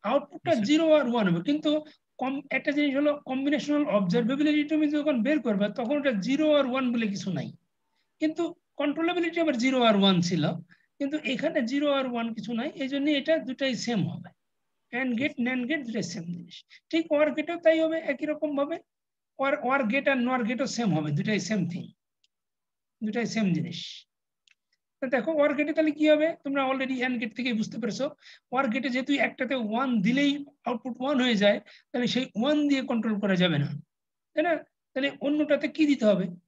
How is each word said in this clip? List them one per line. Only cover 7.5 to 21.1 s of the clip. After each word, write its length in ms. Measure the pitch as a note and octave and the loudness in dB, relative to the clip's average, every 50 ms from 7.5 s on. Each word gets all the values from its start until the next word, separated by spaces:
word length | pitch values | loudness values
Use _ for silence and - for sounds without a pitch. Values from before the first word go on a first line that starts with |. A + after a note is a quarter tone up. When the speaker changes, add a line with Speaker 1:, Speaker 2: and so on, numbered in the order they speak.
| D3 - _ _ _ _ _ _ _ _ _ _ _ _ | -12 -18 _ _ _ _ _ _ _ _ _ _ _ _
Speaker 1:
কিন্তু 220 | D#4 D#4 D#4+ E4+ E4+ D#4+ F4 _ _ _ _ - | -2 -2 0 -2 -4 -4 -4 _ _ _ _ -4
controllability 560 | C#4+ D4 C#4+ D#4+ E4 E4+ F4+ F4+ E4+ E4+ E4+ E4+ E4 | -4 -2 -2 0 -2 0 0 0 -2 -2 0 0 0
আবার 100 | D#4 C4+ A#3 A#3 | 0 0 0 0
জিরো 160 | C4+ C4+ B3+ A#3+ A3+ | 0 2 4 4 4
আর 60 | G#3+ G3 | 4 6
ওয়ান 160 | G3 G3 F#3 F3 F3 - | 4 4 4 4 2 0
ছিল, 140 | F#3+ D#3 D3 D#3+ - - - _ - _ _ _ _ _ | 0 0 0 0 -2 -4 -10 _ -20 _ _ _ _ _
কিন্তু 160 | C#4+ C#4 D4+ D4+ - D#4+ C4 | -6 -4 -4 -4 -4 -4 -4
এখানে 260 | G3+ - D#4+ E4 D#4 A#3+ A3 | -2 -2 -2 0 0 -2 0
জিরো 160 | C4+ C#4+ D4 D4 C#4 C4+ | 0 0 0 2 0 0
আর 60 | C4 B3+ A#3+ | 0 -2 -4
ওয়ান 140 | A#3 A#3 A3+ A3 | -4 -4 -4 -6
কিছু 140 | A3 F3 G#3+ A#3+ A3+ | -8 -8 -6 -6 -4
নাই, 100 | B3 D#4+ - F4+ C4+ | -4 -6 -6 -6 -6
এই 60 | B3+ C#4 | -4 -2
জন্য 140 | C#4 C#4 D4+ D4+ C#4 | -2 0 0 0 0
এটা 140 | D4 D4+ E4 D#4+ - | 2 0 0 0 0
দুটাই 280 | B3 B3+ - C#4 C4+ B3 F#3 - | -6 -6 -4 -2 -4 -2 -4 -4
same 140 | A#3+ A#3+ G3+ D3 - - | -2 -2 0 -2 -2 -4
হবে। 160 | - - - _ _ _ _ _ _ _ _ _ _ _ _ - B3 | -8 -14 -16 _ _ _ _ _ _ _ _ _ _ _ _ -6 -4
and 120 | C4+ B3+ A#3+ A3 | -2 -2 -2 0
get, 140 | C4+ D4+ D4 - A#3 | -2 -2 -2 -2 -2
ন্যান্ড 180 | B3 B3+ B3+ B3 A#3 | -2 -2 -4 -2 -2
get 120 | D#4 D#4 C4 | -4 -4 -4
দুটাই 180 | A#3 G#3+ G#3+ F3 F3 F3 | -6 -6 -6 -6 -6 -8
same 120 | - E3 F3 F3 | -10 -8 -10 -10
জিনিস। 200 | - - - - - - _ - - _ _ | -12 -12 -16 -20 -20 -20 _ -20 -20 _ _
ঠিক 120 | - E4 D#4+ - D#4 | -2 -2 0 2 2
or 100 | C#4+ D4+ D4+ A#3+ | 2 2 2 2
গেটেও 220 | D#4 D4 D#4+ F4 E4+ E4+ | -4 -4 -4 -6 2 4
তাই 120 | D#4+ D#4+ D#4+ D#4+ | 4 4 4 2
হবে 140 | D#4+ D#4+ D#4+ D#4+ - | 0 0 -2 -4 -4
একই 140 | C#4 - D4 D4 | -4 -4 -4 -6
রকম 180 | D4+ D4 D#4 D4+ D4 C#4 | -4 -4 -4 -4 -2 -2
ভাবে, 160 | C#4+ D4 E4 E4+ _ _ _ _ _ _ _ _ _ _ _ - C4+ | -2 -4 -4 -10 _ _ _ _ _ _ _ _ _ _ _ -2 0
or, 100 | D#4+ D4+ D4 A3+ A#3+ | 0 0 -2 0 0
or 100 | C4 C#4 C4 G#3 | 0 0 0 0
get 140 | A#3+ C#4 C#4 D4 | 0 0 0 0
আর 80 | C#4 B3+ A#3+ | 0 0 0
nor 140 | B3 C4 B3 A#3 G#3 | 0 0 0 0 -2
গেটও 180 | B3 A#3 C#4 - - | -2 -2 -4 -4 -2
same 120 | - A#3+ G3+ D#3 | -2 0 0 2
হবে, 120 | D#3 D3 D3+ | 0 0 0